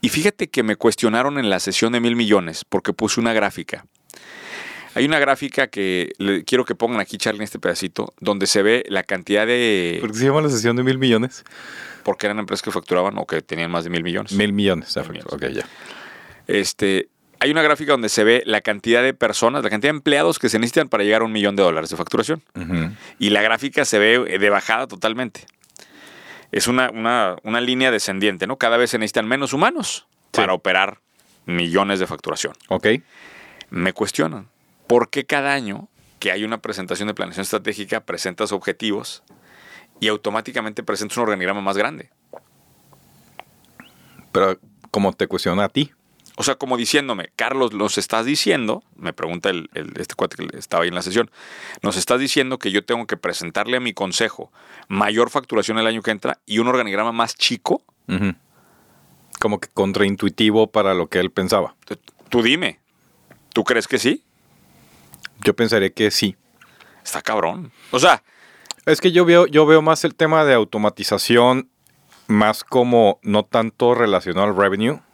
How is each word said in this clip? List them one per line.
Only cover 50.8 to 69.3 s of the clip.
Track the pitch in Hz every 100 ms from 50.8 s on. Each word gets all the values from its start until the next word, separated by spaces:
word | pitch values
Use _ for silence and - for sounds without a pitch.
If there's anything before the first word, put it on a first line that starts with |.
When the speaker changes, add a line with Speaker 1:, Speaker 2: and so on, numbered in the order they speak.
Speaker 1:
ahí | 87
en | 90
la |
sesión, | 92 98 113 _ - - - -
"nos | 104 98
estás | - 123
diciendo | 135 - 131 131
que | -
yo | 98 -
tengo | 120 113
que | 95
presentarle | 87 87 85 92 104 127
a |
mi | 123
consejo | 98 98 87 113 - - _ - - -
mayor | 98 104 107 120
facturación | 143 123 110 101 110
el | 113
año | 113
que | 104
entra | 107 - - -
y | 107
un | 117
organigrama | 127 110 98 113
más | 117 117 -
chico". | - 123 - - _ _ -
Speaker 2:
Ujú. | 95 101 - _ _ _ _ _ _ _ _ _ -
Como | 110 101
que | -
contraintuitivo | - 98 95 101 98 98 - 107 107 110
para | 110 98
lo | 92 82
que | 92
él | 92
pensaba. | - 92 107 87 _ -
Speaker 1:
Tú, | - - _ -
tú | 120
dime, | 117 143 185 80 _ _ _ _ _ - _
¿tú | -
crees | 104 117 -
que | 123
sí? | 123 254 _ _ _ _ _ _ _ _ _ - - _
Speaker 2:
Yo | - -
pensaría | 113 110 95
que | - 107
sí. | - 101 95 _ _ - _ - _
Speaker 1:
Está | - -
cabrón. | - 110 85 - - _ -
O | 127
sea, | 170 139 _ _ - - - - -
Speaker 2:
Es | 156
que | 185
yo | 170
veo, | 175